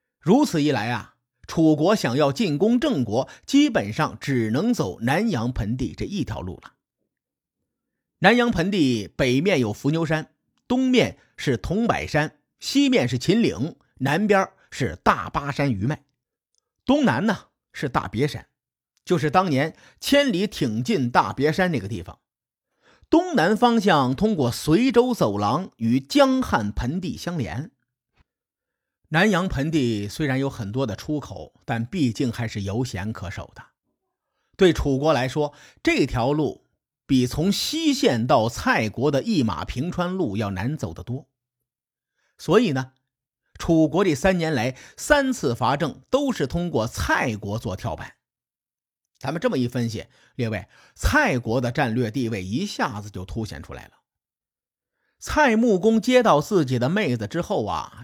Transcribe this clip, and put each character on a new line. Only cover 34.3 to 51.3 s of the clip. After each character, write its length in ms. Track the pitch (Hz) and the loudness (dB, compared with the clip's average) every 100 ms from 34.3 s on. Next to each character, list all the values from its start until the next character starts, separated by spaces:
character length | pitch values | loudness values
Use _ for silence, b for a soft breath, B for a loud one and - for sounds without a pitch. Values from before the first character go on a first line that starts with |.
| _ _ - | _ _ 2
对 160 | 190 | 4
楚 240 | - 147 131 | 4 0 0
国 160 | 151 | 2
来 160 | 139 131 | 2 0
说， 240 | 151 147 B B B | -2 -6 B B B
这 240 | - 320 147 | 0 2 2
条 260 | 123 123 | 2 0
路 320 | 151 139 - _ _ _ _ - | 2 -2 -4 _ _ _ _ 0
比 200 | 131 123 | 2 2
从 240 | - 180 | 0 0
西 420 | 202 - 320 320 | 0 -2 -2 0
线 340 | 269 226 120 123 | 2 2 2 2
到 220 | 139 110 | 4 2
蔡 400 | - 254 214 110 | 0 0 0 0
国 220 | 101 143 | -2 0
的 120 | 175 | 0
一 200 | 233 190 | 0 0
马 220 | 110 78 | 0 -2
平 260 | 92 - 170 | -6 -6 -6
川 220 | 175 175 | -4 -4
路 240 | 190 139 98 | -2 -4 -2
要 140 | 104 | -4
难 260 | 92 113 151 | -4 -6 -6
走 180 | 95 | -8
得 80 | 85 | -10
多。 260 | - 127 - _ _ _ _ _ _ _ _ _ _ _ | -10 -10 -12 _ _ _ _ _ _ _ _ _ _ _
所 200 | - 196 | 2 2
以 140 | 226 | 4
呢， 200 | 131 127 _ _ _ _ _ _ | 0 -4 _ _ _ _ _ _
楚 340 | - - 160 156 | -8 0 2 2
国 160 | 156 | 2
这 100 | 196 | 0
三 240 | 135 196 185 | 2 0 0
年 140 | 160 | 0
来 240 | 139 123 - B B | 0 -2 -6 B B
三 360 | - 294 262 | 0 2 2
次 220 | 247 139 | -2 -2
伐 220 | 117 120 143 | 0 0 0
郑 260 | 160 - - | -2 -6 -4
都 220 | 269 277 | -2 0
是 140 | - 139 | -2 -2
通 240 | 170 175 | -4 -2
过 160 | 135 113 | -2 -4
蔡 500 | - - - 143 107 | -4 -2 -2 -2 -6
国 220 | 101 110 | -8 -8
做 180 | 113 92 | -8 -8
跳 180 | 110 | -8
板。 200 | 80 - - _ _ _ _ _ _ _ _ _ _ | -10 -12 -20 _ _ _ _ _ _ _ _ _ _
咱 120 | 139 | -8
们 100 | 165 | -4
这 80 | 247 | -2
么 80 | 147 | 0
一 120 | 120 | 0
分 200 | 123 117 | -2 -4
析， 180 | 104 - b b | -6 -12 b b
列 140 | b 113 | b -6
位， 180 | 104 95 b b b | -6 -10 b b b
蔡 420 | - 294 269 | 0 2 2